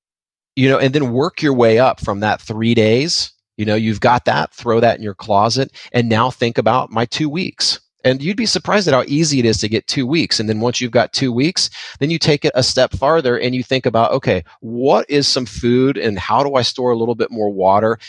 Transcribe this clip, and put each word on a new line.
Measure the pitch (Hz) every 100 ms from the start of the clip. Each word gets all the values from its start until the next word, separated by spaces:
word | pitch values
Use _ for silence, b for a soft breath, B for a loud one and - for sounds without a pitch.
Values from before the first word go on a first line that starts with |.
| _ _ _ _ _ -
you | 131
know, | 135
and | 135
then | 147 131
work | 117 165 -
your | 151 127
way | 113 113
up | 131 -
from | - 101
that | 104 98
three | - 110 113 117
days. | 107 117 160 - - _ _ -
You | 107
know, | 107
you've | 110 104
got | 120 123 -
that, | 139 156
throw | - 120 113
that | 117 98
in |
your | 107 92
closet, | - 101 110 120 135 B B
and | 120 117
now | 110 123
think | - 117 117
about | 110 127 -
my | 110 120
two | - 151
weeks. | 156 - - - - _ _
And | 127 135
you'd | 147 208
be | 220
surprised | 185 - 202 175
at |
how | 131 -
easy | 143 160 139
it | 117
is | 107
to | 107
get | 110 -
two | - 123
weeks. | 165 110 -
And | 110
then | 107
once | 120 120
you've | 123
got | 120 104
two | - 135
weeks, | 120 151 - - B B B
then | 139
you | 165
take | - 147 151
it |
a | 127
step | 127 127 127
farther | - 139 165 131 120
and | 123 127
you |
think | - 131 123
about, | 113 117
"Okay, | 135 131 92 - b
what | 113 120 135 208 -
is | 143 139
some | 139 120
food | - 120 123 131 139
and | 113 98
how | - 113
do | 139
I | 135
store | 113 - 123
a | 117
little | 113 113
bit | 110
more | 113 104
water? | 98 92 98 110 113